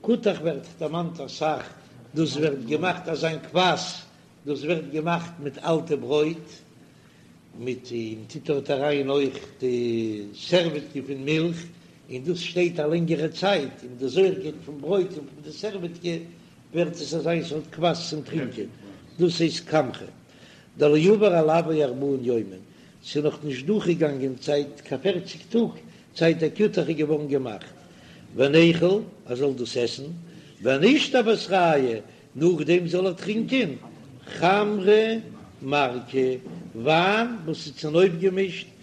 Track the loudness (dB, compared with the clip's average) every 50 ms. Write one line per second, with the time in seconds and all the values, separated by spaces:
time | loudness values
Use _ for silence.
0 | 2 0 0 2 2 -2 -2 0 -4 -4 -4 -4 -10 -16 -12 -8 -6 -4 -4 -4
1 | -4 -4 -6 -10 -12 -12 -8 -4 -2 -2 -2 -2 -6 -12 -16 -20 -20 -20 -20 -20
2 | -20 -8 -2 -2 -2 0 0 0 0 0 0 -2 -4 -2 -2 0 0 0 -2 -2
3 | -4 -6 -4 -2 -2 -2 -2 -4 -10 -2 2 4 4 4 4 2 -2 -8 -10 -14
4 | -16 -20 _ _ -20 -20 _ _ _ -6 -6 -4 -2 -2 -2 -2 -2 -6 -6 -4
5 | -2 0 -2 -2 -4 -8 -12 -10 -10 -10 -10 -6 0 0 0 0 2 -2 -4 -4
6 | -2 0 2 2 2 2 -2 -6 -12 -18 -20 -20 -20 -20 -20 -20 -20 -20 -20 -20
7 | -20 -20 _ -20 -20 -20 -20 -20 -20 -20 -16 -10 -6 -6 -6 -8 -8 -8 -8 -6
8 | -6 -6 -8 -10 -12 -14 -14 -12 -4 -2 -2 -2 0 -2 -2 0 2 0 2 0
9 | 0 2 2 2 2 2 -2 -6 -14 -16 -10 -4 -2 0 0 0 0 0 0 0
10 | -2 -2 -4 -6 -8 -12 -14 -14 -4 2 2 2 2 2 -2 -4 -8 -8 -10 -10
11 | -8 -8 -8 -6 -2 0 0 0 0 0 -2 -6 -10 -16 -18 -20 -20 -20 -20 -20
12 | -18 -12 -12 -8 -4 -4 -4 -4 -6 -4 0 0 0 0 0 -2 0 0 2 0
13 | 2 0 0 0 0 -4 -4 -2 0 2 2 2 0 -4 -8 -14 -16 -16 -10 -6
14 | -6 -2 2 4 4 4 2 0 -6 -8 -10 -10 -14 -14 -14 -10 -4 -2 0 0
15 | 0 -2 -4 -12 -14 -14 -18 -18 -18 -16 -14 -10 -10 -8 -8 -8 -10 -10 -10 -8
16 | -6 -6 -6 -6 -8 -14 -20 -20 -20 -20 -20 -20 -20 -6 -2 -2 -2 -2 -2 -8
17 | -8 -4 -4 -2 0 0 0 0 -2 -4 -6 -8 -8 -8 -6 0 0 0 0 0
18 | -4 -6 -8 -8 -8 -4 -4 -4 -4 -4 -6 -8 -10 -10 -10 -18 -20 -20 -20 -20
19 | -20 -20 0 2 2 2 4 2 0 0 0 -4 -6 0 2 2 2 0 -4 -10
20 | -14 -16 -18 -20 -20 -20 -20 -20 -20 -20 -20 -20 -20 -20 _ 2 4 6 6 6
21 | 6 6 6 6 6 4 6 4 4 4 4 2 2 2 2 2 2 0 0 -2
22 | -2 -2 -2 0 0 0 0 0 -2 -4 -10 -16 -20 -20 -20 -20 -20 -20 -20 -20
23 | -16 -6 -4 -2 -2 -2 -2 -2 -8 -6 -6 -6 -2 0 0 2 2 2 2 2
24 | 2 0 0 -2 -4 -4 -4 -6 -2 0 0 0 0 -2 -8 -18 -8 -8 -8 -2
25 | 0 0 0 0 -4 -8 -16 -16 -14 -2 0 0 0 0 -4 -12 -18 -20 -20 -20
26 | -20 _ _ 2 2 4 4 4 0 -2 2 2 2 2 2 0 -2 0 0 -2
27 | 0 0 0 -2 0 -2 -2 -2 -2 -4 -8 -10 -14 -18 -20 -20 -20 -20 -20 -20
28 | -20 -20 -20 -20 -20 -12 2 2 4 6 8 8 8 8 6 4 4 4 4 2
29 | 0 -6 -16 -20 -8 -8 -4 0 0 -2 0 -2 -6 -6 -2 -2 -2 -2 -4 -6
30 | -10 -12 -12 -14 -14 -18 -20 -20 -20 -20 -20 -2 0 2 2 6 6 6 6 6
31 | 4 4 4 4 4 4 2 2 2 0 2 4 6 6 6 4 4 2 0 -4
32 | -6 -12 -20 -20 -20 -16 -4 2 2 4 4 2 2 2 2 2 2 0 0 0
33 | 0 0 -2 -4 -6 -4 -2 -2 -2 0 0 0 0 0 -4 -8 -14 -18 -20 -20
34 | -20 -20 -20 -20 -18 -14 -4 2 4 4 4 4 2 2 0 2 4 6 6 6
35 | 6 2 -2 -4 -6 -10 -16 -18 -18 -20 -18 -12 -6 -2 2 2 2 2 -2 -6
36 | -8 -2 0 2 2 2 0 -2 -6 -12 -14 -14 -14 -12 -10 -4 0 2 4 4
37 | 4 4 2 0 0 -2 -4 -8 -6 -8 -8 -8 -8 -14 -12 -8 -8 0 4 6
38 | 4 4 4 2 0 0 2 0 -2 -2 -4 -10 -12 -14 -18 -20